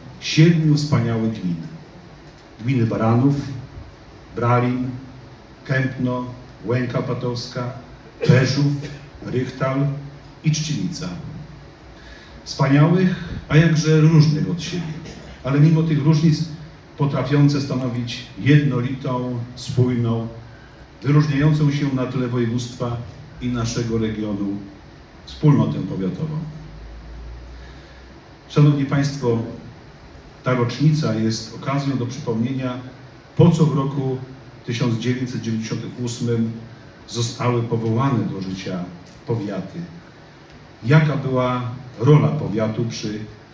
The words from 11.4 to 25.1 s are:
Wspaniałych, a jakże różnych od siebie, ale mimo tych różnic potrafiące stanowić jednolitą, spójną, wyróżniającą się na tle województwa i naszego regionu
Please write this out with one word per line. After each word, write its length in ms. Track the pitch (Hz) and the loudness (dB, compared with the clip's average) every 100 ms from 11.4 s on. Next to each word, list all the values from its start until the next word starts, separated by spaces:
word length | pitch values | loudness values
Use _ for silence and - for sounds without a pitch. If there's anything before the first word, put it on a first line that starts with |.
| - - - - - - - - - - | -16 -18 -20 -20 -20 -20 -20 -20 -20 -18
Wspaniałych, 800 | - - 135 143 165 185 185 - - - - | -10 -2 4 6 6 6 2 0 -8 -10 2
a 80 | 147 | 6
jakże 440 | 165 151 156 156 | 6 4 4 6
różnych 500 | 156 160 113 98 92 | 8 8 6 4 0
od 120 | 87 | -4
siebie, 300 | - 87 - - - - - - | -6 -8 -8 -10 -12 -16 -18 -10
ale 160 | 131 143 | 0 6
mimo 220 | 160 160 | 6 6
tych 220 | 165 135 | 4 2
różnic 400 | 147 160 160 - - - - - - - | 4 4 4 2 -2 -8 -16 -20 -14 -2
potrafiące 600 | 143 139 123 143 143 139 | -2 0 0 4 4 4
stanowić 640 | - 131 127 120 117 - - - | -2 -4 -2 -4 -6 -8 -12 -2
jednolitą, 1000 | 131 147 131 123 123 - 131 127 123 120 113 | 4 6 6 0 -2 -4 -4 -4 -4 -6 -8
spójną, 720 | - - - 127 120 117 117 113 - - - - - - - | -12 -4 0 2 2 0 0 -4 -12 -18 -20 -20 -20 -20 -6
wyróżniającą 680 | 139 147 151 135 156 147 143 | 2 4 4 4 4 4 2
się 220 | 143 143 | 2 0
na 120 | 127 117 | 0 -2
tle 220 | 127 120 | -2 -2
województwa 680 | 120 113 120 - - 123 120 - - - - | 0 0 -2 -6 -6 -6 -6 -8 -16 -18 -8
i 80 | 123 | -4
naszego 500 | 120 113 123 113 113 | -4 -4 -4 -2 -2
regionu 480 | 107 104 107 101 98 101 - - - - - | -2 -2 -4 -4 -4 -6 -10 -18 -20 -20 -20